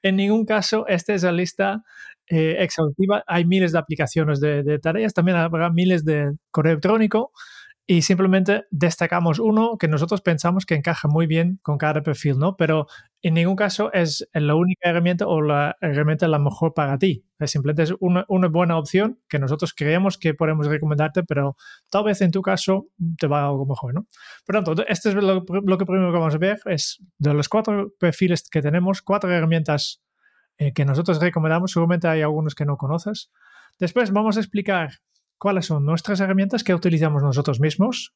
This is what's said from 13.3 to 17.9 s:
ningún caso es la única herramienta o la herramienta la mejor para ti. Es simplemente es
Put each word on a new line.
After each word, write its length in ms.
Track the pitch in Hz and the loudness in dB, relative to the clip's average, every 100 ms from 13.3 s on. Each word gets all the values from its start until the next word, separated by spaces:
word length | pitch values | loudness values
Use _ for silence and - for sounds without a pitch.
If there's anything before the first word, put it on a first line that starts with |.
ningún 220 | 165 170 190 | 2 2 2
caso 360 | 208 196 208 | 0 0 -2
es 380 | 185 165 143 - | 0 -2 -4 -6
la 220 | 160 147 | -2 2
única 340 | 156 180 185 175 | 2 2 0 0
herramienta 380 | 170 175 175 202 | 2 0 0 0
o 140 | 160 | 0
la 340 | 151 147 147 - | 2 2 0 -2
herramienta 460 | 170 143 151 156 170 | -2 0 0 0 0
la 100 | 151 | 2
mejor 380 | 143 - 165 156 | 0 0 -2 0
para 240 | 143 139 | -2 0
ti. 260 | 196 160 _ _ | 0 -2 _ _
Es 100 | 147 | -4
simplemente 320 | 147 135 151 | -2 -2 0
es 120 | 160 | -2